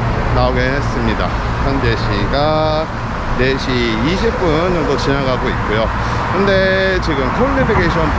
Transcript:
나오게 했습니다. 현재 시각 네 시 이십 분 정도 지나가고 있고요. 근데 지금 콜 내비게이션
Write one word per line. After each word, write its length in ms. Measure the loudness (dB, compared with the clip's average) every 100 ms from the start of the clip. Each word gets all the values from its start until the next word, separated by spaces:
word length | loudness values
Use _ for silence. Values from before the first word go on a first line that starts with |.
| 0 -2 0
나오게 260 | 2 2 2
했습니다. 680 | 0 0 -2 -2 -2 0 -2 -2 -2 -2
현재 300 | 0 0 0 0
시각 920 | 0 0 0 0 2 2 0 0 -2 -6 -6 -4 -2 0
네 180 | 0 0
시 140 | 0 0 0 0
이십 340 | 0 0 0 0
분 340 | 0 2 0
정도 220 | 0 0 0
지나가고 520 | 0 0 0 0 0
있고요. 400 | -2 -2 0 0 -2 -2 -2 -2
근데 680 | 0 2 2 2 2 0 0
지금 280 | 0 0 0 0
콜 160 | 0
내비게이션 560 | 2 2 2 2 0 0